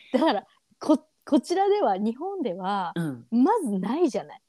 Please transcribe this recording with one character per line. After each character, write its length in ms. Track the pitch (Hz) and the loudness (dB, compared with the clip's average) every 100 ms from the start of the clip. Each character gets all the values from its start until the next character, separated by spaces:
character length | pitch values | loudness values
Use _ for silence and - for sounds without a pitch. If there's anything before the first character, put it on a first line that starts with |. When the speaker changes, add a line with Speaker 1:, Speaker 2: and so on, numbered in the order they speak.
| - | -4
Speaker 1:
だ 60 | 254 | 0
か 140 | 311 | 2
ら、 140 | 202 - _ _ _ | 0 -4 _ _ _
こ-、 260 | - 294 - _ | 0 0 0 _
こ 140 | - 269 | 0 0
ち 160 | - | 2
ら 140 | 349 392 | 0 2
で 120 | 415 | 2
は、 160 | 269 190 | 2 0
日 200 | 214 240 | -2 -4
本 240 | 359 392 | -6 -6
で 120 | 240 | -6
は、 380 | 175 185 202 175 165 | -4 -4 -4 -4 -4
Speaker 2:
う 40 | |
ん。 260 | 160 123 - | -6 -6 -2
Speaker 1:
ま 300 | 233 294 466 | 2 4 4
ず 180 | 277 196 | 0 -2
な 200 | 185 285 | -2 0
い 100 | 339 | 0
じ 100 | 202 | -2
ゃ 60 | |
な 100 | 147 | -8
い。 80 | - | -14